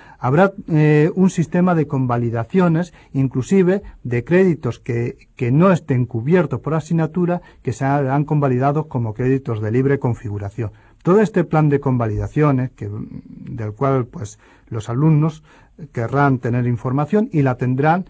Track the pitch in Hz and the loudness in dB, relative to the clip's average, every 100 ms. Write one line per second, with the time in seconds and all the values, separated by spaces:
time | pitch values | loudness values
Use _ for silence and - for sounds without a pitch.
0 | - - 123 143 190 - - 156 151 151 | -20 -8 -2 2 2 0 -2 2 4 4
1 | 156 - 185 - 160 180 180 165 156 135 | 2 2 0 2 -2 0 2 2 0 -2
2 | 127 120 120 117 113 190 175 160 175 - | -2 -2 -2 -4 -2 0 2 2 -2 -10
3 | - 135 135 127 123 196 180 196 - - | -8 -2 -2 -2 0 2 4 0 -4 -14
4 | 123 120 117 175 190 160 123 - - 117 | -6 -4 2 4 4 2 -4 -8 -6 -4
5 | 120 - _ - 123 139 190 175 - 127 | -4 -8 _ -6 0 4 4 4 0 -2
6 | 120 117 120 185 - 123 - 160 156 165 | -2 -4 0 0 0 -4 -4 -4 -2 -2
7 | 156 170 175 175 - - - 120 135 143 | -2 -2 -2 -4 -8 -12 -8 -4 0 0
8 | 135 139 147 151 139 123 135 147 151 127 | 0 0 0 0 0 2 0 0 -2 -4
9 | 113 104 123 135 131 110 107 120 135 139 | -4 -2 0 0 -2 -4 -2 0 2 0
10 | 131 117 104 101 101 - 107 - _ _ | -2 -4 -6 -8 -10 -8 -10 -10 _ _
11 | - 196 208 185 160 160 151 139 143 123 | 2 4 4 0 0 2 2 2 0 0
12 | 113 104 101 - 151 131 127 - 104 107 | -2 -2 -4 0 2 0 -2 -8 -12 -10
13 | - - - - - 123 107 104 139 135 | -12 -14 -18 -18 -14 -10 -10 -2 0 0
14 | 117 - 104 - _ _ - 117 104 123 | -2 -8 -14 -14 _ _ -12 -10 -6 0
15 | 156 151 160 151 - - - - 160 - | 4 4 2 -4 -18 -20 -20 -20 -12 -8
16 | 113 135 143 127 123 120 123 120 131 131 | -4 2 2 2 0 -2 0 -2 -2 -2
17 | 147 208 226 160 135 123 123 127 147 175 | 0 0 0 0 0 0 -2 0 2 0
18 | 185 | -2